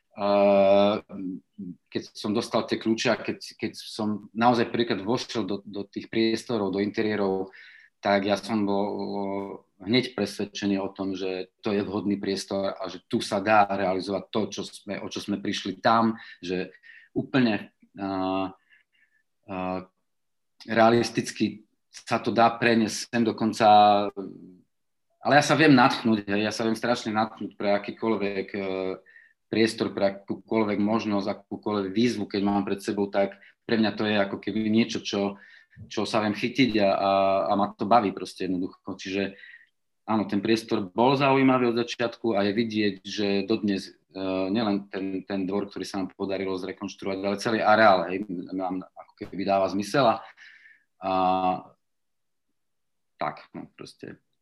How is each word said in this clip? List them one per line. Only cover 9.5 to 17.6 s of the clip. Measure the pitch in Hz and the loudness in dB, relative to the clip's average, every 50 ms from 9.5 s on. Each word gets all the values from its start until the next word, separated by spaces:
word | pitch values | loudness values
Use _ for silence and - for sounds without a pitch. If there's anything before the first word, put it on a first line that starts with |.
| 95 - _ _ _ - 92 | -12 -14 _ _ _ -10 -4
hneď | 98 120 127 123 - - | 0 0 0 0 -2 -4
presvedčený | 101 101 - - - 101 104 - - 101 101 101 98 | -4 -4 -4 -4 -6 -8 -8 -6 -4 -2 -2 0 -2
o | 98 95 | -2 -4
tom, | - - 95 98 95 | -6 -6 -6 -6 -6
že | 92 95 95 92 92 92 - _ _ | -6 -6 -6 -6 -6 -8 -12 _ _
to | - 113 101 | -4 -2 -2
je | 101 95 | -2 -2
vhodný | 90 95 104 87 101 101 | -2 -4 -4 -2 -2 -2
priestor | 101 101 98 98 95 - - 101 98 98 98 - | -2 -2 -4 -4 -4 -4 -4 -4 -2 -2 -4 -4
a | - 92 | -6 -8
že | 90 107 113 - - | -10 -12 -14 -8 -4
tu | 120 110 | -4 -2
sa | - - 107 101 95 | -2 -2 -2 0 2
dá | 110 110 104 101 | 4 6 6 6
realizovať | 98 98 98 98 90 95 92 87 101 98 92 - - | 4 2 0 0 0 0 -2 -2 -4 -4 -6 -6 -4
to, | - 110 101 | -4 -2 -2
čo | 98 - 101 90 | -4 -4 -8 -10
sme, | - - - - 104 95 - 104 | -10 -12 -14 -12 -10 -10 -8 -8
o | 92 | -10
čo | - 98 | -10 -8
sme | - - 101 101 101 | -6 -6 -6 -4 -4
prišli | 104 95 - - 101 92 - - | -4 -4 -4 -6 -8 -6 -2 0
tam, | 117 113 117 113 110 110 - - - - - | 2 4 4 4 2 0 -2 -8 -20 -18 -12
že | 90 87 92 90 92 - - - _ - - - - _ | -8 -4 -4 -4 -4 -6 -10 -20 _ -20 -20 -20 -18 _
úplne, | - - 135 - - 135 123 113 104 98 | -6 -6 -4 -2 0 2 2 2 0 -2